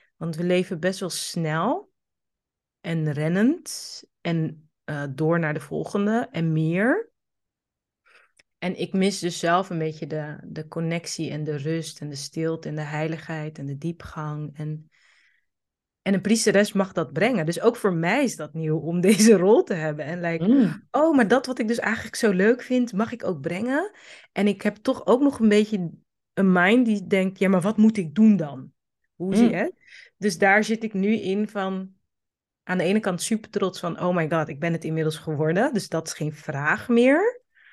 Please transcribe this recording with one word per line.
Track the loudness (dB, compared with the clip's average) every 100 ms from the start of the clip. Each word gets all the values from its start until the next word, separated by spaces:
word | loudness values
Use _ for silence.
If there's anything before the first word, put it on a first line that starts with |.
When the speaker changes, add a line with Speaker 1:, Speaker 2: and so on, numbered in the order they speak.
| _ _
Speaker 1:
Want | -10 -4
we |
leven | 0 0 0 -2
best | -4 -4
wel | -6
snel | -8 -8 -4 -2 0 0 -2 -6 _ _ _ _ _ _ _ _ _ -6
en | -2 -2
rennend | -2 0 2 2 0 -6 -14 -14 -18 -20 _
en, | -4 -2 -2 -6 _ _
eh, | -12 -8 -8
door | -2 0 0
naar | 0
de | -4
volgende | -6 -8 -4 -2 0 0 -2
en | -4 -2
meer. | 0 0 0 0 0 -4 _ _ _ _ _ _ _ _ _ _ _ _ _ _ _
En | -8 -6
ik | -4
mis | 0 -2 -2
dus | -6 -4
zelf | 0 0 -2
een | -4
beetje | -6 -6 -8
de, | -8 -8 -12
de | -14 -14 -10
connectie | -6 -4 -4 -6 -8 -6
en | -6
de | -6 -6
rust | -4 -6 -6 -12
en | -12
de | -12
stilte | -10 -6 -4 -4 -8
en | -8
de |
heiligheid | -6 -6 -6 -6 -10 -10 -10 -10
en | -10
de | -8
diepgang. | -8 -10 -12 -10 -8 -8 -10 -10
En, | -8 -8 -12 _ _ _ _ _ _ _ _ _ _ _
en | -2
een | 0
priesteres | 2 2 4 4 2
mag | 0 -2
dat | -2 -4
brengen. | 0 0 0 -2
Dus | 0
ook | 0 2
voor | -2
mij | 0 0 0
is | 0 -4
dat | -10
nieuw | -6 -2 -2
om | -2 0
<laughs> | 4
deze | 6 6 6
rol | 8 4
te | 4
hebben. | -2 -2 -4 -6
En | -6
like, | -2 0 4
Speaker 2:
Mm. | 4 4 0 -4
Speaker 1:
oh, | 2 4 4
maar | 4
dat | 2 2
wat | -4
ik | -2
dus | -2
eigenlijk | -2 -4 -6 -2
zo | 0
leuk | 4 4 2
vind, | 0 0 0
mag | -2 -4
ik | -4
ook | -6 -4
brengen? | -6 -4 -2 -2 -4 -10 -20 -20 -10
En | 0 0
ik | 2
heb | -2 -2
toch | -2 -2 2
ook | 4
nog | 4 4
een | 4
beetje | 4 4 -2 -6 -10 _ _ _
een | 0 4
mind | 6 6 4 4
die | 0 0
denkt, | 0 0 0
ja, | 2
maar | 2
wat | 2 4
moet | 4 4
ik | 0 6
doen | 6 6
dan? | 0 -8 -18 _ _ _ _ -10
Hoe | -2 4
zie | 4
Speaker 2:
Mm. | 4
Speaker 1:
je? | -4 -6 _ -20 -20 _
Dus | -4 2
daar | 4 4
zit | 2 -2
ik | -2
nu | -2 0 0
in | 0 -2 -4
van, | -4 -4 -6 -10 _ _ _ _ _ _ _
aan | -6 -2
de |
ene | 0 0
kant | 0 -4
super | -4 -4 -4
trots | -4 -4 -4
van, | -8 -4
oh | 0 0
my | 0
god, | 0 -2
ik | -4
ben | -4
het | -4
inmiddels | -4 -2 -2 -4
geworden. | -8 -2 0 2 0
Dus | -2 -4
dat | -6 -6
is |
geen | -6 -8
vraag | -8 -10 -4 -2 -2 2
meer. | 4 6 4 2 -2 _ _ _